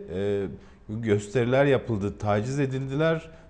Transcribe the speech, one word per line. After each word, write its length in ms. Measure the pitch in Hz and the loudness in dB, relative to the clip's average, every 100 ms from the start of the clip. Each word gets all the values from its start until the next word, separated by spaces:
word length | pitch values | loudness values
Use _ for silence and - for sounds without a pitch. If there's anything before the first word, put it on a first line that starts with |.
| - | -6
e, 320 | 90 101 101 95 64 - - - | -4 -2 -2 -2 -8 -16 -18 -10
gösteriler 760 | 107 113 104 - 131 120 131 | -4 0 0 2 0 2 4
yapıldı, 540 | 143 127 - 107 101 - | 4 4 2 -2 -2 -2
taciz 420 | 104 104 117 139 | 0 0 0 -2
edildiler 680 | 139 131 135 135 160 165 - - - | -2 -2 -4 0 0 0 -4 -18 -8